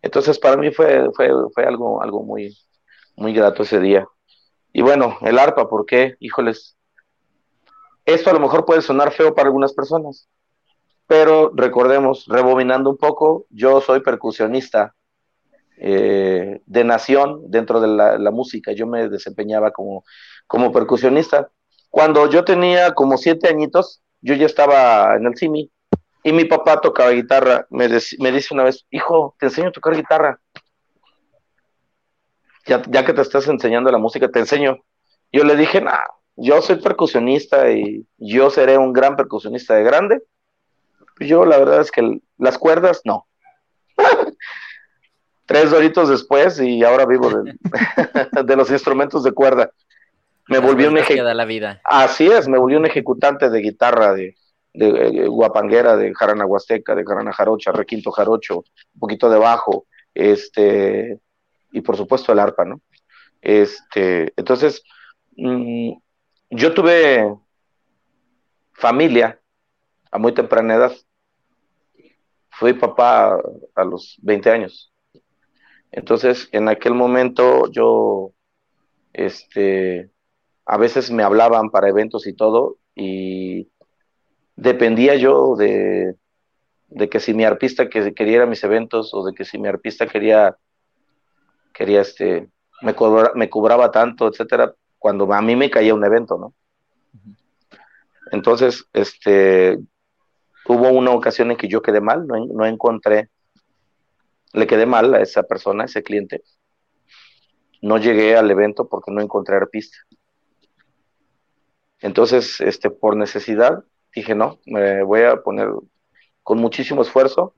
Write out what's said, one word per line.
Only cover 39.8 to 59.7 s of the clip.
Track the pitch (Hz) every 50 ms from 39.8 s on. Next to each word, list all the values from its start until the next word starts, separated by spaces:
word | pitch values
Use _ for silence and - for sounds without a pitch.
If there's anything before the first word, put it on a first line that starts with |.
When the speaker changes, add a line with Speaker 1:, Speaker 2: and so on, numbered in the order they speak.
| 107
Speaker 1:
grande". | 120 135 160 196 202 190 - - _ _ _ _ _ _ _ _ _ _ _ _ _ _ _ _ _ _ _
Yo, | - 143 160 170 180
la | 170 156 139
verdad | 139 139 147 151
es | 151 -
que | - -
el, | 117 113 110 - _ _ _ _
las | - 127 123 -
cuerdas, | - 160 160 170 175 185 170 - _
no. | 113 104 107 _ _ _ _ _ _ _ _ _ _ _ _ _ _ _
<laughs> | - 415 - 494 - - - - _ - - - - - - - - _ _ _ _ _ _ _ _ _ _ _ _ _
Tres | - - 147 160 156
doritos | 151 160 156 160 160 180 170 143
después | 135 120 - _ 143 139 151 185 - 147
y | 131 123 120 117
ahora | 117 117 123 131 135
vivo | 120 127 127 123 120
de, | 107 107 104 101 - -
<laughs> | _ 175 - 131 - - - - 160 - - 147 131 - - 143 131
de | 120 135
los | 135 135 117
instrumentos | 139 139 - - 135 131 143 139 151 151
de | 127 135
cuerda. | - - 135 135 131 123 113 - _ _ _ _ _ _ _ _ _ _ _ _ _ _ _ _
Me | 123 131
Speaker 2:
Las | 127
Speaker 1:
volví | 131 139 123 139
un | 151 156
Speaker 2:
vueltas | 156 135 -
Speaker 1:
eje-, | 147 135
Speaker 2:
que | 123
da | 120 117
la | 117 117
vida. | 110 113 110 107 104 101 _ _
Speaker 1:
Así | - - 139 135 127 127 - 156
es, | 180 226 226 156 139
me | 131 127
volví | 127 127 139
un | 156 160
ejecutante | 156 - 147 117 - - - - 143 143 139 143 127
de | 113 113
guitarra, | 104 107 101 _ 120 120 120 117 110 101
de, | 98 95 92 92 _ _ _ _ _ _ _ _ _
de, | - 107 107
eh, | - - 117 - - - - -
guapanguera, | 117 113 113 110 - 107 104 104 107 117 120 120 110
de | 104 104 101 98
jarana | - 113 104 104 107 101
huasteca, | 95 98 98 - _ 117 107 - - 104
de | 98 90
jarana | 98 101 98 107 107
jarocha, | 101 - 104 110 113 107 - 98
requinto | 92 - 101 - 117 107 98 110
jarocho, | - - 101 107 113 110 - - 95 87 - _ _ _ _ _ _
un | _
poquito | - 107 110 - - 117
de | 113 107
bajo, | 110 117 117 - - -